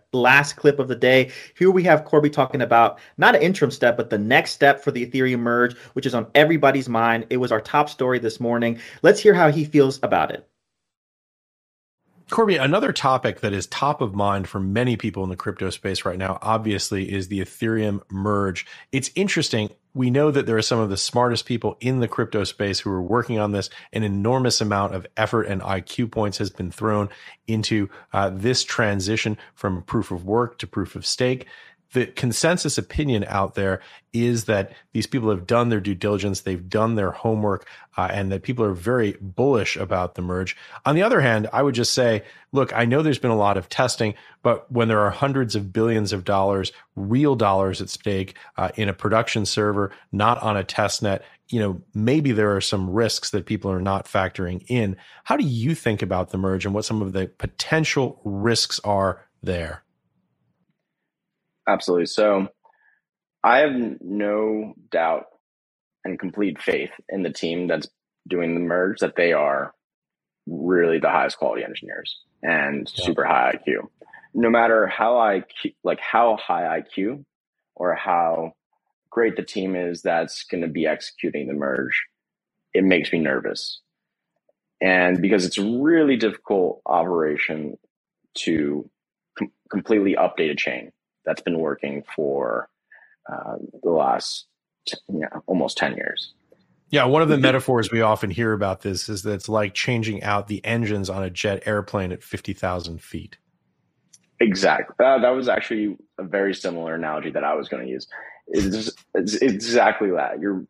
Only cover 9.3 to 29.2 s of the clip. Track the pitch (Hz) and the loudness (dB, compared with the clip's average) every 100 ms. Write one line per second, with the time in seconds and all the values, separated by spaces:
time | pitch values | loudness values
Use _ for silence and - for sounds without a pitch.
9.3 | 180 156 151 147 147 135 131 110 92 73 | 8 6 4 4 6 4 2 0 0 0
10.3 | - - _ _ _ _ _ _ _ _ | -4 -16 _ _ _ _ _ _ _ _
11.3 | _ _ _ _ _ _ _ _ _ - | _ _ _ _ _ _ _ _ _ -4
12.3 | - 220 160 135 170 269 - 135 127 117 | 2 4 4 4 2 0 0 2 2 0
13.3 | 98 107 98 - - 139 151 117 98 101 | -2 -2 -2 -4 -2 -2 0 -2 0 0
14.3 | 98 92 101 95 107 127 110 110 98 95 | 0 -4 -4 -2 0 0 0 -4 -4 -6
15.3 | 90 107 98 95 - 101 92 98 90 95 | -6 -8 -6 -6 -4 -6 -4 -4 -4 -4
16.3 | 92 107 110 107 98 - 98 92 98 92 | -4 -2 0 0 -4 -4 -4 -4 -6 -4
17.3 | 98 92 - 113 113 107 101 - 98 104 | -6 -6 -6 -2 0 -2 -4 -6 -6 -2
18.3 | 101 98 90 - - - 135 - - 196 | 0 -2 -4 -10 -18 -6 -4 -4 -2 -2
19.3 | 175 139 117 107 - _ 131 123 135 151 | 0 0 -2 -4 -8 _ -2 2 4 4
20.3 | 139 123 110 - 117 107 95 - 123 123 | 2 2 0 2 2 2 -2 -2 2 2
21.3 | 117 - 117 107 - 123 131 113 - 110 | 0 -4 -4 -4 -4 -2 0 -2 -2 -2
22.3 | 107 98 - 101 92 104 92 90 120 117 | -2 -4 -4 -4 -2 -4 -4 0 -2 0
23.3 | 110 104 101 - - - 113 104 98 107 | -2 0 -2 -4 -12 -8 -4 -2 0 0
24.3 | 131 127 - 107 101 101 92 - - 107 | 2 2 0 0 0 -2 -4 -8 -4 0
25.3 | 117 101 95 90 95 - - 113 110 104 | 0 0 -4 -4 -6 -4 -4 -4 -2 -2
26.3 | - 101 - 90 - 107 104 101 - - | -2 -6 -6 -10 -4 0 0 -2 -6 -20
27.3 | - - 110 107 107 98 - - 98 98 | -14 -4 -4 0 -2 -2 -8 -6 -2 -2
28.3 | 95 113 127 - - 107 101 95 110 | 0 -2 -2 -2 0 0 0 -2 -2